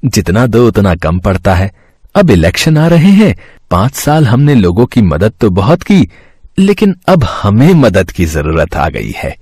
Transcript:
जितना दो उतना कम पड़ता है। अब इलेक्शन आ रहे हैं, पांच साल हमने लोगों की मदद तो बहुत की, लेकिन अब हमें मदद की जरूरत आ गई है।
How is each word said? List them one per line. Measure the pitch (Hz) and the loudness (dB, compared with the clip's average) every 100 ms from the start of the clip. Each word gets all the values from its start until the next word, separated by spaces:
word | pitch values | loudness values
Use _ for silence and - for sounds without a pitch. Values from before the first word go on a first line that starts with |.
जितना | 139 113 98 101 123 | -4 -4 -2 0 0
दो | 113 120 | 2 2
उतना | 107 98 | 2 0
कम | 85 78 87 | 0 -2 -4
पड़ता | 90 90 92 | -2 -2 0
है। | 90 98 - _ _ - | -2 -2 -8 _ _ -8
अब | - 190 | -2 2
इलेक्शन | 101 82 - - 156 | 2 2 0 0 2
आ | 160 | 2
रहे | 170 165 | 2 4
हैं, | 196 214 110 - - _ | 4 2 0 -8 -20 _
पांच | 87 110 | -2 -2
साल | - - 151 147 | -4 -2 0 0
हमने | 117 143 | 2 2
लोगों | 139 92 87 120 | 2 2 0 0
की | - | 0
मदद | 104 78 101 - | 0 0 -2 -2
तो | 113 | -2
बहुत | 90 98 175 | -2 0 -2
की, | - 202 135 - _ _ - - | 0 0 0 -4 _ _ -16 -4
लेकिन | 196 202 208 185 - | -2 0 0 -2 -2
अब | 180 | 0
हमें | 117 - 104 101 139 | 0 -4 -2 2 4
मदद | 185 127 95 82 | 4 2 0 -4
की | - | -4
जरूरत | 85 76 73 80 76 - | -6 -4 -4 -2 -4 -4
आ | 73 | -6
गई | 53 53 - | -6 -10 -10
है। | - - | -12 -12